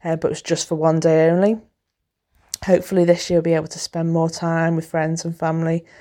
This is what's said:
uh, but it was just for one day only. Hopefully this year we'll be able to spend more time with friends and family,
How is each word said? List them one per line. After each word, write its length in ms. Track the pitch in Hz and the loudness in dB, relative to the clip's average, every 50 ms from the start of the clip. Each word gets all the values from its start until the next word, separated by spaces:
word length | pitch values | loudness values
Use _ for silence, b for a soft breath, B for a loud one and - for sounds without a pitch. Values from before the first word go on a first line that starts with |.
| _ | _
uh, 120 | 175 165 | -4 -6
but 120 | 160 - 160 | -2 -2 -4
it 20 | |
was 120 | - - | -4 -4
just 260 | - - 170 160 - - | -4 -4 -4 -4 -4 -6
for 60 | 170 | -6
one 260 | 156 156 165 160 165 | 0 0 2 2 2
day 280 | 160 170 160 160 160 160 | 2 4 4 4 4 4
only. 280 | 170 175 190 208 226 220 - _ _ _ _ _ _ _ _ _ _ _ _ _ _ _ _ _ _ - - | 4 4 2 2 0 -2 -6 _ _ _ _ _ _ _ _ _ _ _ _ _ _ _ _ _ _ -10 0
Hopefully 400 | - 190 180 180 - 196 190 175 | 2 2 2 2 0 0 0 4
this 240 | 170 175 175 - - | 4 2 2 2 0
year 80 | 180 170 | 0 0
we'll 60 | 160 | 2
be 100 | 170 165 | 2 0
able 140 | 160 156 165 | 0 -2 -4
to 100 | - 170 | -10 -12
spend 340 | - - _ 170 165 165 | -12 -10 _ -4 -4 -2
more 180 | 165 165 165 165 | 0 0 0 -2
time 460 | 165 - - 170 165 165 165 165 170 | -4 -4 -4 -2 -2 0 0 0 0
with 100 | 165 160 | -2 -4
friends 380 | - - 165 160 156 160 165 - | -4 -4 -2 -2 -2 -4 -4 -6
and 120 | 170 165 | -8 -8
family, 480 | - - 165 160 165 165 160 165 170 165 B B B | -4 -4 -2 -2 -2 -2 -2 -2 -2 -4 B B B